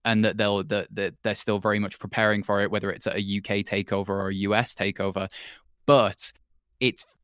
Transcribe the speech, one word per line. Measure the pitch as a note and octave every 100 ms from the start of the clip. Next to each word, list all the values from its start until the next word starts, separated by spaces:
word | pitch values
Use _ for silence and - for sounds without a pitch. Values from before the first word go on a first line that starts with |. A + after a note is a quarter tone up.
| A2+
and | A2
that | G#2+ G2+
they'll, | G#2 G2+ E2
that, | G#2 F2 -
that | G2 -
they're | A2 G2+
still | - G#2
very | G#2+ G#2
much | G2+ -
preparing | G2+ - A2 G#2+
for | G2 G2+
it, | G2+
whether | G#2 G2+
it's | F2 -
at | G2+
a |
U | G2 G2+
K | - G2+
takeover | G2+ G2+ G2 G2 G2
or | G2 F#2+
a | G2
U | G2 G#2
S | B2+
takeover. | - G2 - G2 F#2+ F#2+ - - - _ _ -
But | C#3+ G#2 - - - _ _ _ -
it, | B2+ - - -